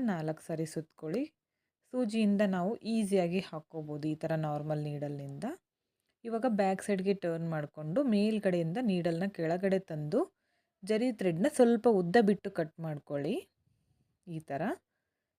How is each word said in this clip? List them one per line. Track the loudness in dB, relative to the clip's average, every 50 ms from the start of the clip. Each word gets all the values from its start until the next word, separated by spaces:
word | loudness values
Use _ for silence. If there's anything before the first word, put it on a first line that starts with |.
| 0
ನಾಲ್ಕು | 0 0 -2 -2 -4 -4 -6
ಸಾರಿ | -6 -6 -4 -4 -4
ಸುತ್ಕೊಳ್ಳಿ. | -4 -6 -8 -8 -10 _ -12 -8 -4 -4 -4 -4 -6 _ _ _ _ _ _ _ _ _ _ _ _ -4
ಸೂಜಿಯಿಂದ | -4 -2 0 2 2 4 4 4 4 2
ನಾವು | 2 2 0 0 -2 -2 -4 -4
ಈಸಿಯಾಗಿ | -2 -2 0 0 2 2 2 2 2 0 -2
ಹಾಕ್ಕೋಬೋದು | -4 -4 -8 -12 -12 _ -12 -10 -8 -8 -6 -4 -4
ಈ | -4 -4
ಥರ | -2 -2 -2 -2
ನಾರ್ಮಲ್ | 0 -2 -2 -4 -4 -2 -2 -2 -2 -2
ನೀಡಲ್ನಿಂದ. | -4 -4 -6 -6 -6 -6 -8 -10 -10 -10 -8 -8 -8 -8 -10 _ _ _ _ _ _ _ _ _ _ _ _ -10
ಇವಾಗ | -6 -4 -2 0 2
ಬ್ಯಾಕ್ | 2 4 4 2 2 0 0
ಸೈಡ್‌ಗೆ | -2 0 0 2 0 0
ಟರ್ನ್ | 0 0 -2 -2 -2 -2 -2
ಮಾಡ್ಕೊಂಡು | -2 -4 -4 -6 -8 -8 -6 -2 0 2 2
ಮೇಲ್ಗಡೆಯಿಂದ | 4 4 4 4 2 2 0 0 2 2 2 2 0 0 0 0
ನೀಡಲ್ನ | 2 2 2 2 0 0 0 -2 -4
ಕೆಳಗಡೆ | -4 -2 -2 0 0 0 2 2 2 0
ತಂದು | 0 -4 -8 -6 -4 -2 0 0 0 -2 _ _ _ _ _ _ _ _ _ _ -4
ಜರಿ | -2 0 0 2 0
ಥ್ರೆಡ್ನ | 0 0 0 0 2 2 0 2
ಸ್ವಲ್ಪ | 4 6 6 6 6 4 4 4 4
ಉದ್ದ | 4 4 4 4 6
ಬಿಟ್ಟು | 6 4 2 0 -2 -6
ಕಟ್ | -4 -4 -4 -4 _ -10
ಮಾಡ್ಕೊಳ್ಳಿ | -8 -8 -8 -8 -8 -6 -6 -4 -2 -2 -4 -4 -6 _ _ _ _ _ _ _ _ _ _ _ _ _ _ _ -16
ಈ | -14 -12 -12
ಥರ. | -8 -6 -6 -4 -4 -4 -6 -8 _ _ _ _ _ _ _ _ _ _ _